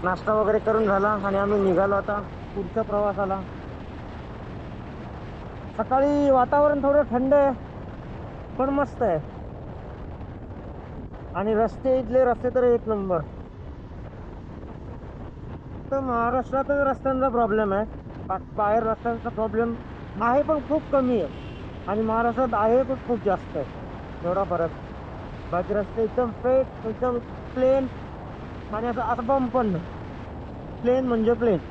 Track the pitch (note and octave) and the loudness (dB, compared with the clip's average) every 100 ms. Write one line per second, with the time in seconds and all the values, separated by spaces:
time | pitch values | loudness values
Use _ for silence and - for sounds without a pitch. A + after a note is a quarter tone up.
0 | F3+ F#3 - G#3+ G#3 A3 G#3+ A3 G#3+ G3 | 0 -2 0 2 4 2 2 2 4 4
1 | G3+ G#3+ G3 G3 G3+ G#3 G3 F3 G3 G3+ | 2 2 0 0 2 4 4 4 4 2
2 | G3+ G#3 G3 - - G3 F#3 A3 A3 G3+ | 0 -4 -4 -10 -8 -6 -4 -2 0 0
3 | G#3 G3 G3 F#3+ F#3 - - - - - | 0 0 0 -2 -6 -10 -12 -12 -12 -12
4 | - - - - - - - - - - | -12 -12 -12 -10 -10 -10 -10 -10 -10 -10
5 | - - - - - - - - A3 C4 | -10 -10 -10 -10 -10 -10 -10 -4 2 4
6 | C#4+ D4 C#4+ C4 B3 C#4+ D4 D4 C#4 C#4+ | 6 6 6 6 6 6 6 6 6 6
7 | C#4 A#3 C4 C#4+ C#4 B3 - - - - | 6 2 6 6 6 2 -6 -12 -12 -12
8 | - - - - - - C4 C#4 C#4 - | -10 -10 -10 -10 -10 -2 0 2 0 2
9 | A3+ D#3+ - - - - - - - - | 2 2 -2 -10 -10 -10 -10 -10 -10 -10
10 | - - - - - - - - - - | -10 -10 -10 -12 -12 -10 -10 -12 -12 -12
11 | - - - E3+ G#3 A3 A3+ - C4 C4 | -10 -12 -6 -2 0 2 2 0 2 2
12 | A3+ B3+ B3+ A3+ B3 B3 B3 A#3+ G#3+ G#3+ | 4 4 4 4 2 4 6 4 2 -2
13 | F#3+ E3+ D3+ - - - - - - - | 2 0 -2 -10 -14 -14 -14 -12 -12 -12
14 | - - - - - - - - - - | -12 -12 -12 -12 -12 -12 -12 -12 -12 -12
15 | - - - - - - - - - C4+ | -12 -10 -12 -10 -10 -12 -10 -12 -4 -4
16 | C4 A#3 A#3 B3+ B3+ C4+ C4+ C#4+ C#4 C4 | 0 0 2 0 0 -2 2 2 2 2
17 | C4+ C4 C4+ A#3+ A3+ G#3+ G#3 G3 A3 - | 0 2 2 4 4 4 2 2 -2 -6
18 | - - - F#3+ - - G#3 A3 A3 A3 | -12 -12 -6 -6 -6 0 2 4 2 0
19 | A#3+ A#3 A#3 A3 A3 A3 A#3 A#3 - - | -2 -4 -4 -2 -2 0 0 -2 -8 -12
20 | - G3 A#3 B3+ D4 D#4 B3 D4+ - C#4 | -10 0 2 4 4 0 2 -2 2 2
21 | B3+ A#3+ D3 - - - - - - G#3 | 4 2 0 -6 -10 -10 -12 -10 -4 0
22 | A3 A3+ A#3 A#3 B3+ A3+ A3 A#3+ C4 C4 | 2 2 2 2 2 4 6 4 4 -2
23 | - A#3 G3 F3+ - D#3+ C3 - - - | -2 0 2 0 -2 -6 -6 -8 -10 -10
24 | - - E3+ F3+ G3 E3+ E3 - - - | -12 -6 -2 0 0 0 0 -2 -12 -12
25 | - - - - - F3 F3+ G3+ G3 A3+ | -12 -10 -10 -10 -4 -2 0 -2 -2 0
26 | A3 - B3 F3+ B3 C4 B3+ - A3+ A3 | 0 2 0 0 4 4 2 -4 -6 -2
27 | B3+ A#3+ A3+ - - B3+ B3+ C4+ C4 - | 0 0 -4 -12 -8 2 4 4 2 -6
28 | - - - - - - - G#3+ A#3+ A#3 | -12 -12 -12 -12 -12 -12 -6 -4 -2 -2
29 | A3 A#3 A#3 C#4 B3+ B3+ A3+ E3+ - - | 0 0 2 2 4 2 2 0 -4 -10
30 | - - - - - - - - A#3+ B3+ | -10 -10 -10 -10 -10 -10 -10 -4 2 4
31 | B3+ A#3 A3 A#3 A#3 F3+ - | 4 4 4 4 4 2 0